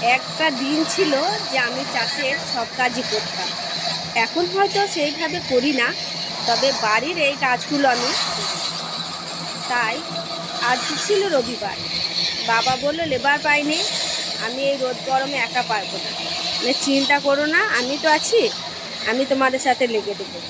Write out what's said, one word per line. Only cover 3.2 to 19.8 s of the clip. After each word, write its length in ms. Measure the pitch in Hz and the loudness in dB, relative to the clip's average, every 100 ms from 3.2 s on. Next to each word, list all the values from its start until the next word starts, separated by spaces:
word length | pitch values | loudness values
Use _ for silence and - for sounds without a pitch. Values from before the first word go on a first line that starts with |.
| 175 - 180 - 175 - 175 - - | -4 -6 -6 -6 -6 -4 -4 -4 -2
এখন 280 | 233 226 320 | 0 0 0
হয়তো 340 | 349 381 403 294 302 | 0 2 2 2 2
সেইভাবে 520 | 339 294 302 320 - - | 2 0 0 -4 -4 0
করি 220 | 254 277 | 2 2
না, 140 | 262 240 370 - - - - | 2 0 -2 -6 -6 -6 -4
তবে 240 | - 233 269 254 | 0 2 2 2
বাড়ির 360 | 214 220 285 349 | 2 2 2 0
এই 180 | 285 | 0
কাজগুলো 500 | 277 269 247 - 294 269 | 2 0 0 0 2 4
আমি 220 | 240 247 339 | 4 0 0
করি। 220 | - - - - - - - - - - - - 165 - - | -2 -2 -2 -2 -4 -4 -6 -6 -8 -8 -10 -8 -8 -8 -2
তাই 280 | 247 226 262 330 - - - - - | 0 0 -2 -6 -6 -6 -8 -6 0
আজ 160 | 240 254 - 294 | 2 2 0 -2
ছিল 240 | - 403 392 | 2 4 4
রবিবার, 500 | 285 240 233 202 - - - - - - - - | 2 2 -4 -4 -4 -4 -2 -2 0 0 -2 2
বাবা 260 | 226 240 | 2 4
বলল, 240 | 262 277 311 | 2 0 0
"লেবার 320 | 330 254 277 294 | -2 2 2 2
পাইনি, 400 | 294 294 294 320 427 - - - - - | 4 2 2 0 -2 -2 -4 -4 -4 -4
আমি 180 | 220 254 | -4 0
এই 140 | 277 277 | 0 0
রোদ 200 | 254 247 | -2 -2
গরমে 320 | 262 262 269 277 | 0 0 0 -2
একা 260 | 226 247 | 0 0
পারবো 320 | - 214 175 170 | 0 -2 -2 -6
না।" 140 | - - - - - | -6 -6 -4 -4 -4
মানে, 200 | - 247 269 | 0 0 2
"চিন্তা 360 | 277 277 277 285 | 4 2 4 2
করো 260 | 277 277 | 4 2
না, 160 | 302 339 427 247 | 4 4 4 0
আমি 180 | 247 294 | 0 0
তো 100 | 320 | 4
আছি, 320 | 311 - 453 233 - - - - - - | 4 4 4 4 -2 -8 -10 -10 -4 -2
আমি 160 | 240 | 0
তোমাদের 360 | 269 269 262 254 269 | 2 4 4 4 2
সাথে 160 | 247 | 2